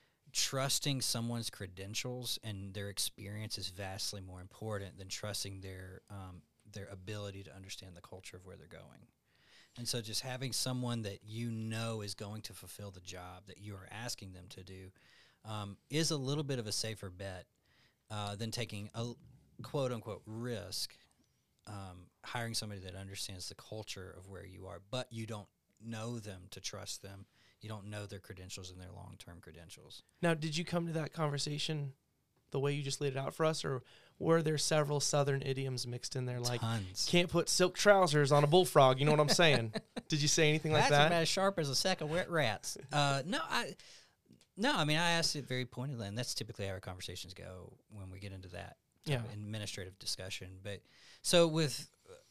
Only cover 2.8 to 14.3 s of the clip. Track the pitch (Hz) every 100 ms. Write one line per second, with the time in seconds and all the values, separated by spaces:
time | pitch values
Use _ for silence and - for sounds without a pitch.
2.8 | 101 98 - - 101 107 107 - 98 90
3.8 | 95 98 - 101 92 92 92 - 110 104
4.8 | 98 82 95 - 107 98 98 95 95 92
5.8 | 92 92 - 101 92 90 - _ 107 104
6.8 | 95 98 92 104 101 98 98 92 95 -
7.8 | 92 87 - 95 - 95 92 92 76 -
8.8 | - - 110 _ _ _ _ - - -
9.8 | 120 120 110 104 131 127 131 - 131 127
10.8 | 123 117 104 101 104 113 117 110 110 113
11.8 | 117 110 101 - 104 107 - 101 90 -
12.8 | 101 92 90 90 90 90 101 92 104 95
13.8 | 95 104 120 - 95